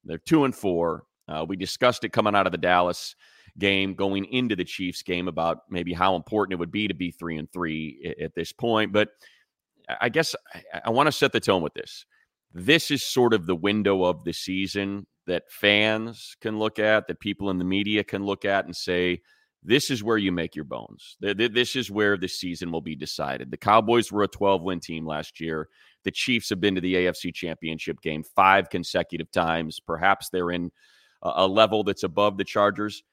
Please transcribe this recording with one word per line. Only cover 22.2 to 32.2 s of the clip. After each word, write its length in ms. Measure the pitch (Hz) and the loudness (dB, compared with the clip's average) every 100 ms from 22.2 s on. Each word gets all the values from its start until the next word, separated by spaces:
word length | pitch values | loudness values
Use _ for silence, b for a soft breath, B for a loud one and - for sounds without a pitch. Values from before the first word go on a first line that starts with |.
| 90 | -2
season 420 | - 90 85 87 | -6 -8 -8 -6
will 120 | 82 | -6
be 160 | 78 73 | -6 -10
decided." 520 | 76 - 71 65 65 | -10 -6 -6 -6 -10
The 60 | - | -4
Cowboys 560 | 101 110 107 120 107 | 4 4 6 2 2
were 120 | 104 | 0
a 40 | 98 | -2
twelve-win 540 | - 98 95 87 87 | 2 2 2 0 -6
team 240 | - 82 80 | -6 -8 -6
last 320 | 76 78 - | -6 -8 -10
year. 300 | 82 78 78 b b b | -6 -6 -8 b b b
The 80 | 98 | -8
Chiefs 380 | - - 120 - | -4 -2 -2 -2
have 100 | 98 | 0
been 160 | 101 92 | 0 2
to 60 | |
the 160 | 92 92 | 0 2
A 100 | 90 | 2
F 80 | 85 | -2
C 160 | 90 | -8
Championship 680 | - 87 80 80 80 - 78 | -8 -10 -8 -8 -6 -8 -6
game 220 | 80 76 | -6 -6
five 460 | 80 - 95 98 92 | -4 4 6 6 4
consecutive 640 | 90 82 90 85 82 80 | -6 -2 -2 -2 -6 -4
times. 480 | 92 82 82 80 - | 0 0 0 -4 -8
Perhaps 500 | - 80 92 98 - | -8 0 2 2 0
they're 220 | 92 87 | -4 -2
in 180 | 87 87 b b b b b | -2 -6 b b b b b
a, 100 | 85 - | -4 2
a 100 | 95 | 4
level 380 | 101 110 107 101 | 6 6 6 0
that's 180 | 95 | -2
above 340 | 95 80 | -2 2